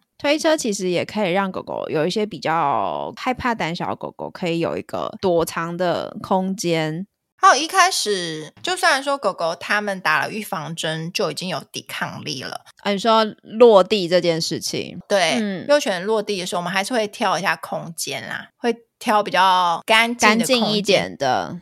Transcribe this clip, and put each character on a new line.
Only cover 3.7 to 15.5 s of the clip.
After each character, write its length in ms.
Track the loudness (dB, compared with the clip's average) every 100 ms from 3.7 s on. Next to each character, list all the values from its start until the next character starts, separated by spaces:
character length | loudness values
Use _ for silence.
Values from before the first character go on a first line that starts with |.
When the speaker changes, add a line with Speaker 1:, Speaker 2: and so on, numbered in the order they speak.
| -4
Speaker 1:
小 140 | -6
的 60 | -6
狗 140 | -10
狗 180 | -10 -12
可 180 | -6 -2
以 120 | 0
有 180 | -2 -4
一 20 |
个 340 | -6 -6 -6 -2
躲 240 | 0 2
藏 320 | 0 -2 -6 -2
的 400 | -2 -2 -4 -10
空 340 | -2 0 0 -2
间。 500 | 0 0 0 -4 -8 _ _ _
Speaker 2:
还 160 | 4
有 80 | 4
一 40 | 2
开 240 | 2 2
始， 600 | 2 -2 -2 -2 -6 -10 -10
就 120 | -6
虽 140 | 0 2
然 120 | 2
说 160 | 0 -2
狗 140 | -2
狗 240 | -2 -2
它 280 | -4 -2 -2
们 180 | 0 -2
打 220 | 0 0
了 80 | 0
预 120 | -4
防 320 | -6 -6 -6
针 380 | -6 -4 -4 -4
就 180 | -2 -2
已 40 |
经 160 | -4 -6
有 120 | -6 -8
抵 120 | -14
抗 420 | -12 -8 -8 -8
力 180 | -10 -8
了。 200 | -10 -12 -16 _
Speaker 1:
啊， 120 | -4
你 80 | -2
说 240 | 2 4 2 -4
落 420 | -12 6 8 10
地 240 | 6 2 2
这 100 | 2
件 220 | 2 0
事 180 | -2 -6
情。 400 | -4 -6 -8 -10 -2
Speaker 2:
对， 280 | 0 2 0
Speaker 1:
嗯。 280 | -2